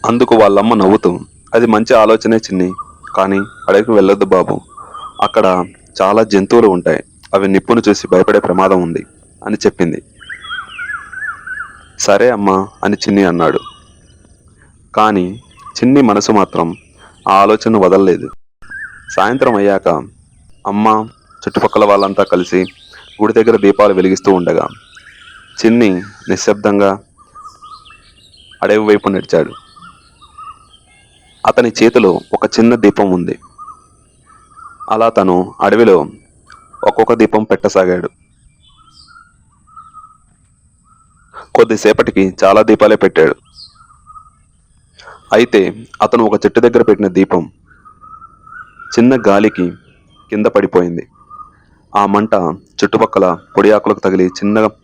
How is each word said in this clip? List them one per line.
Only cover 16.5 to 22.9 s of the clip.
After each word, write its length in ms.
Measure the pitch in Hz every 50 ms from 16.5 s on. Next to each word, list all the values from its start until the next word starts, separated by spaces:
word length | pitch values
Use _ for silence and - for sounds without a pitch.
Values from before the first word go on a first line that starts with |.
| - - 82 82 82 - _ _ _ _ - - _ _ _ -
ఆ 40 | 98
ఆలోచనను 460 | 98 101 104 110 107 - 117 113 104
వదలలేదు. 500 | 95 90 95 98 98 92 85 87 - - - - _ _ _ _ - - - - - - - - - - -
సాయంత్రం 400 | 92 95 107 127 135 139 131 113
అయ్యాక 320 | 101 101 101 98 95 - 90 85 73 65 76 _ _ _ _ _ _ _ - - _ _
అమ్మ, 400 | 101 98 104 107 110 110 107 110 113 _ _ _ _ -
చుట్టుపక్కల 480 | - - - - - - 110 - 104 104
వాళ్ళంతా 380 | 101 101 98 98 98 98 101 98
కలిసి 380 | - 90 90 87 - 90 92 92 90 _ _ - -